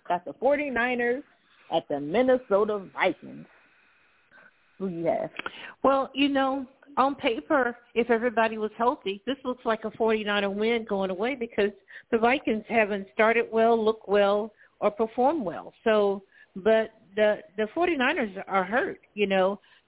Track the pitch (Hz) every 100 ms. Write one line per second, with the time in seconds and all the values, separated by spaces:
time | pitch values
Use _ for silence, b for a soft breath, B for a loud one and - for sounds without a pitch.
0 | - - - 143 247 285 294 240 240 247
1 | 240 247 - _ _ _ - 165 - 143
2 | 147 190 254 254 254 196 208 208 180 135
3 | 175 - 139 135 160 _ _ _ _ _
4 | _ _ _ B B _ _ - 190 165
5 | 170 - 160 - B B B B 262 277
6 | 269 - 285 277 269 269 254 _ _ -
7 | 262 285 277 226 - 277 240 233 _ 214
8 | 233 226 247 220 226 220 214 214 240 294
9 | 190 202 - 277 262 247 240 220 220 -
10 | 226 220 208 202 202 202 220 233 220 202
11 | 190 185 233 269 233 - 208 202 _ B
12 | B 233 233 262 - 220 208 226 208 208
13 | 196 - 220 233 233 220 226 233 214 220
14 | - 208 202 208 220 b b b 208 208
15 | 220 - 247 320 196 131 87 - 233 214
16 | 202 196 - b b - 185 220 220 -
17 | _ 196 214 208 - - 214 320 349 320
18 | 247 330 220 190 - 196 185 226 370 135
19 | _ - 202 196 185 202 b b